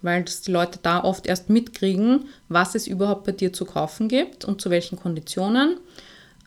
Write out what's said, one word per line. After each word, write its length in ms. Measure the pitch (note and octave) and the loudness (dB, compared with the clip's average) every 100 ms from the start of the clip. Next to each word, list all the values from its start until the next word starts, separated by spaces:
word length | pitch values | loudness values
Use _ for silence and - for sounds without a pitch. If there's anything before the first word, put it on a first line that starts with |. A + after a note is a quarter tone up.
weil 200 | F3 F3 | -2 0
das 200 | F3 - | -2 -6
die 100 | - | 0
Leute 260 | F3 F3 F3+ | 0 0 -2
da 200 | E3+ F3 | 0 2
oft 240 | - F#3 - | 0 -2 -2
erst 240 | F3+ - | -2 2
mitkriegen, 760 | A3+ A#3 - G3 F#3+ A3 C#4 C#4 - - | 2 2 -2 0 2 4 4 0 -12 0
was 280 | E3+ F3+ A3 | 0 2 -2
es 100 | - | -4
überhaupt 380 | F#3+ G3+ G3+ | 0 0 0
bei 80 | G3+ | -2
dir 200 | G3 F#3 | -2 -2
zu 120 | F#3 | -2
kaufen 420 | - D3+ D#3 - A3 | -4 -2 -4 -2 0
gibt 380 | B3+ F4 - | 0 0 -4
und 160 | - G3 | -6 -4
zu 100 | F#3 | 0
welchen 260 | F3 E3+ F3 | 0 0 -6
Konditionen. 800 | F3 D#3+ - - G3 A#3+ D4+ F4 - - - - - - | -6 -6 -6 -4 2 4 2 0 -8 -20 -20 -20 -20 -20